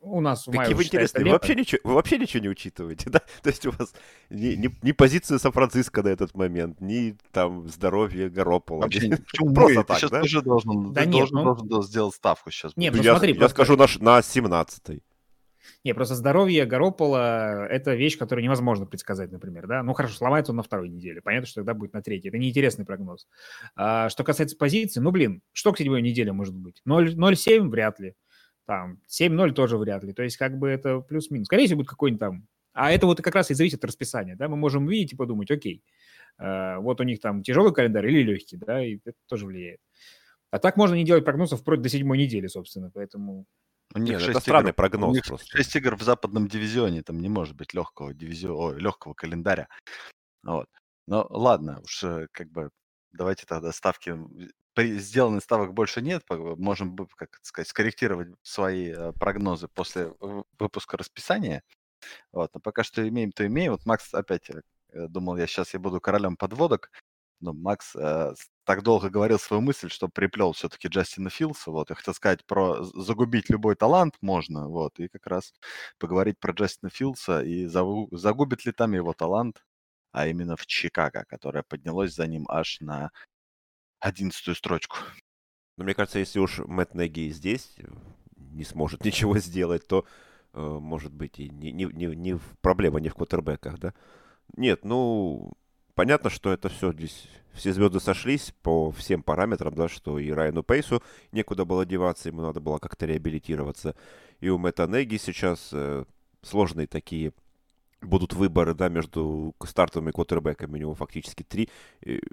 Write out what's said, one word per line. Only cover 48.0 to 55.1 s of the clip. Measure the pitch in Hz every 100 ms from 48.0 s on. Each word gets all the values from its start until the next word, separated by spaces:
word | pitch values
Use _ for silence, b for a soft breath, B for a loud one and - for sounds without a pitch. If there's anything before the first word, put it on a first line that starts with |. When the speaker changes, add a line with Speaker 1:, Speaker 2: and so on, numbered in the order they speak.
| 71
Speaker 3:
дивизио-, | 73 80 82 92 78
ой, | 82 71
легкого | 95 - 76
календаря. | - 82 85 95 87 71 B B B B _ _ _
Вот. | - 80 - _ _ _ -
Ну, | 107 -
ладно, | 104 123 90 76 69
уж, | - -
э, | 90 82 80
как | - 80
бы, | 82 73 _ _ _ _
давайте | 85 92 98 -
тогда | 82 82
ставки, | - - - 87
м, | 82 80 87 90 _ _
при-, | - 117 104
сделанных | 98